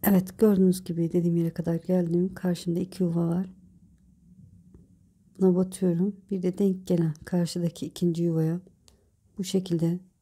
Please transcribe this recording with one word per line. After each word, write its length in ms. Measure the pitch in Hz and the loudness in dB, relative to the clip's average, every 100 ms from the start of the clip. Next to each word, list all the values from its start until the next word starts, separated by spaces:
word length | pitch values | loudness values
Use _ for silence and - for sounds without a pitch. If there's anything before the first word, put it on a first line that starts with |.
Evet, 360 | - 196 185 - | 4 4 2 2
gördüğünüz 460 | 220 196 190 185 | 4 6 4 2
gibi 280 | - 165 165 | -2 -4 0
dediğim 240 | 175 175 170 | 0 2 2
yere 160 | 165 | 0
kadar 220 | - 165 | -2 -4
geldim. 600 | 165 165 185 170 170 185 | -4 0 0 2 0 0
Karşımda 440 | 185 180 175 - 170 | -2 -4 -4 -2 -4
iki 240 | 185 - | -4 -2
yuva 260 | 180 170 170 | -2 0 0
var. 260 | 170 190 - - - - _ _ _ _ - - - - - - _ _ _ _ - | 0 -4 -10 -20 -20 -20 _ _ _ _ -20 -20 -20 -20 -20 -20 _ _ _ _ 0
Buna 160 | 190 | 2
batıyorum. 600 | 180 185 - 185 170 190 202 - | 4 0 -2 -2 0 -2 -4 -8
Bir 120 | 196 | -4
de 160 | 180 185 | -4 0
denk 280 | 202 185 185 | 0 0 -2
gelen 280 | 175 165 151 | 0 0 -2
karşıdaki 640 | - 180 170 175 170 - 156 | -4 -2 -2 -2 -4 -6 -12
ikinci 360 | - 175 165 | -2 -2 0
yuvaya 380 | 170 160 160 170 - _ _ _ _ _ _ - | 0 0 0 -2 -8 _ _ _ _ _ _ -10
bu 60 | |
şekilde 560 | 185 190 185 170 165 180 - _ | -4 -2 -2 0 0 -2 -8 _